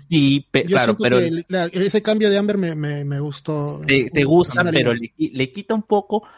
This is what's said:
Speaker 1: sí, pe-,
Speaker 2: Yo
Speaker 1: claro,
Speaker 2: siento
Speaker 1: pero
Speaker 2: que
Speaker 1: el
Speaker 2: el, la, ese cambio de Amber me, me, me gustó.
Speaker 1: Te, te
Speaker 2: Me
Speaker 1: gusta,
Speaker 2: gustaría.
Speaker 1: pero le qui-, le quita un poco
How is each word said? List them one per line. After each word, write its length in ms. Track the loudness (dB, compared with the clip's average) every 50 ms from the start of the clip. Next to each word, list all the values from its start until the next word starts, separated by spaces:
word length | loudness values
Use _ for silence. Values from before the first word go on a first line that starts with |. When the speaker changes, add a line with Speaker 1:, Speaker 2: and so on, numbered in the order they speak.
| -6 0
Speaker 1:
sí, 380 | 2 2 4 4 2 0 -2 _
pe-, 140 | -2 -2 0
Speaker 2:
Yo 60 | 2
Speaker 1:
claro, 160 | 0 2 2
Speaker 2:
siento 180 | 2 0 0 0
Speaker 1:
pero 140 | 2 2 2
Speaker 2:
que 80 | 2 0
Speaker 1:
el 100 | -2 -4
Speaker 2:
el, 60 | -6 -4
la, 160 | -4 -4 -4
ese 360 | -2 -2 -2 -2 0 0 -2
cambio 280 | 0 0 0 2 2 2
de 80 | 2 2
Amber 200 | 0 0 -2 -2
me, 160 | -2 -4 -4
me, 280 | -4 -6 -6 -6 -6 -6
me 160 | -6 -6 -4
gustó. 600 | -6 -6 -8 -10 -8 -6 -6 -4 -4 -6 -8 -8 -2
Speaker 1:
Te, 240 | 0 2 2 2 0
te 120 | 0 0
Speaker 2:
Me 20 | 2
Speaker 1:
gusta, 300 | 4 4 4 4 4 0 0 0
Speaker 2:
gustaría. 80 | 2 2 2
Speaker 1:
pero 140 | 2 2 0
le 200 | -2 -4 -10 -6
qui-, 180 | -6 -6 -6 -2
le 180 | -4 -4 -4
quita 240 | -4 -12 -6 -4 -4
un 80 | -4 0
poco 400 | 0 0 0 0 0 -4 -6 -6 -6 -16